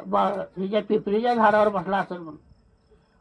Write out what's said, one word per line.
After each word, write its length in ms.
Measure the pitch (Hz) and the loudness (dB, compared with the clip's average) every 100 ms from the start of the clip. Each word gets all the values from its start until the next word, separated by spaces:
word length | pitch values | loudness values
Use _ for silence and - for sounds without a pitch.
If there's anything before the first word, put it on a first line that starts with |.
| 196 | -2
बा-, 340 | 202 190 196 - 180 | 0 0 -2 -8 -6
हिच्या 240 | 190 208 | -2 -2
पिपरीच्या 520 | 202 214 - 208 240 240 | 0 -2 0 0 0 4
झाडावर 340 | 214 214 214 | 4 6 4
बसला 280 | 196 170 196 | 0 -4 -4
असेल 200 | 180 175 | -4 -8
म्हणून. 220 | 160 147 _ _ _ _ _ _ _ _ | -12 -16 _ _ _ _ _ _ _ _